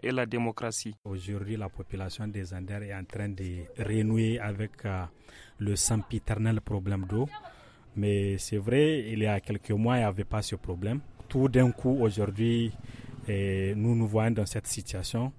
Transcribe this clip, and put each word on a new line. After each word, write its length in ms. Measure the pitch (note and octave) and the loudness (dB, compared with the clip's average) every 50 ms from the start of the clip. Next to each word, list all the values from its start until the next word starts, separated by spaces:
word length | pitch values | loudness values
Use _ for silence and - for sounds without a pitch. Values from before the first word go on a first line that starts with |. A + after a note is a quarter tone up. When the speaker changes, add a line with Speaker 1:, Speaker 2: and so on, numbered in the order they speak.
| - | -2
Speaker 1:
et 80 | A#2+ | -2
la 160 | C3 B2+ B2 | 0 0 0
démocratie. 680 | A2+ A2+ A#2+ A#2 A#2 G#2+ - B2 A#2 A2+ - - A2 G#2 - - | 0 0 0 0 0 -2 -2 -4 -4 -4 -4 -6 -8 -10 -10 -10
Speaker 2:
Aujourd'hui, 520 | G#2 G2 F#2 F2+ G2 G2+ G2 G2 G2+ A2+ | -8 -8 -6 -6 -6 -6 -6 -4 -4 -4
la 120 | A2 G#2 F#2+ | -4 -4 -6
population 580 | - - A#2 - - F#2+ F#2+ F#2 - - G#2+ | -8 -10 -12 -8 -8 -6 -6 -6 -6 -6 -6
des 260 | G#2 G2 G2+ F#2+ F2 F#2+ | -6 -6 -6 -6 -6 -6
Anders 300 | F#2 F#2 F#2 G2+ G#2 G#2 | -8 -8 -6 -6 -8 -8
est 100 | G2+ G2 | -8 -8
en 120 | F#2+ F#2 | -8 -10
train 240 | - - - G#2 G#2 | -8 -6 -6 -4 -4
de 160 | G2 F#2+ F#2+ F2+ F2+ F2 E2+ - - - | -4 -4 -6 -6 -6 -6 -8 -10 -8 -6
renouer 640 | A#2 G#2 G#2+ A2 G#2+ A2 A2 A2 A2+ A2 A2+ A#2+ | -4 0 2 2 4 4 4 4 4 2 2 0
avec, 440 | G#2 G#2+ G2+ G2+ G#2+ G#2 - - - | -2 -4 -4 -4 -4 -6 -6 -6 -4
euh, 180 | G#2 G2 F#2 F2+ E2 - - - - - - - - - - | -4 -2 -2 -4 -6 -10 -14 -20 -20 -20 -20 -20 -16 -8 -4
le 180 | G#2 G#2 G2+ | -2 0 2
sempiternel 840 | G2 - - A#2 G#2+ G2+ - - G#2+ - - A2 G#2 A2 A2+ A2+ G#2+ - | 2 2 2 2 0 0 -2 -4 -4 -2 -2 0 0 2 2 2 0 0
problème 440 | - G#2 G2 F#2 G2+ G2+ F#2+ F#2+ F#2 | -2 -4 -2 -2 0 -2 -2 -2 0
d'eau. 200 | G2+ A2 C3 D3 - - - - - - - - - - - - - | 0 0 0 0 -4 -10 -14 -14 -18 -20 -20 -20 -20 -20 -20 -10 -4
Mais 440 | G#2 G#2 G#2 G2+ G2+ G2 G2+ G2 F#2+ | 0 2 2 4 4 2 2 0 -2
c'est 200 | - - G#2+ G#2 | -2 -2 -2 -2
vrai, 460 | G2 A2+ A#2+ C#3 D3+ D#3 D#3 C#3+ G#2+ A2 | 0 4 4 6 6 6 4 2 -2 -2
il 120 | A2+ G#2+ | 0 0
y 60 | G#2+ | 2
a 120 | G#2+ G#2 G2 | 2 2 0
quelques 320 | - - G#2+ G2+ - - | 0 -2 -4 -4 -2 0
mois, 280 | G#2+ G2+ A2 A#2 B2+ B2 | 0 2 4 4 4 4
il 20 | |
n'y 40 | A#2 | 4
avait 200 | G#2 F#2+ G2 G2 | 2 2 0 -2
pas 180 | - - G#2+ G#2 | -2 -2 -2 -2
ce 140 | - - | -2 -6
problème. 420 | - - - F2+ F2 F#2+ G#2 A#2+ D3 - - - - - - | -6 -6 -6 -6 -4 -2 -2 -2 -4 -6 -8 -16 -16 -8 -2
Tout 180 | - C3+ C3 C3+ | 2 4 4 6
d'un 220 | A#2+ B2+ B2+ B2 | 8 8 6 6
coup, 260 | A#2 - - B2+ C3 C#3 | 6 2 2 2 4 4
aujourd'hui, 720 | A#2+ A2 G2+ G#2+ G2+ G#2 G2 G2+ A2+ A#2 A#2 A#2 A#2 A2 G#2+ - - - - - - - - - - - | 4 2 4 2 0 0 2 2 2 4 4 2 2 0 -2 -6 -12 -14 -14 -14 -14 -14 -14 -10 -6 -4
eh, 440 | G#2 G2 G2 G2 F#2+ F#2+ F#2+ F#2+ G#2 | -2 0 0 0 0 2 0 0 0
nous 180 | G#2 G#2+ A#2 A#2 | 2 2 4 4
nous 140 | A2+ A2+ G#2+ | 4 4 2
voyons 240 | G#2 A2 A2 A2+ A#2 | 2 2 4 4 2
dans 140 | A2 G2+ | 2 0
cette 200 | - - A2 - | 0 -2 -4 -4
situation 680 | - - - - - - F#2+ F#2 - - A2+ B2 C3+ - | -4 -6 -6 -6 -6 -6 -6 -4 -2 -2 -2 -2 -2 -4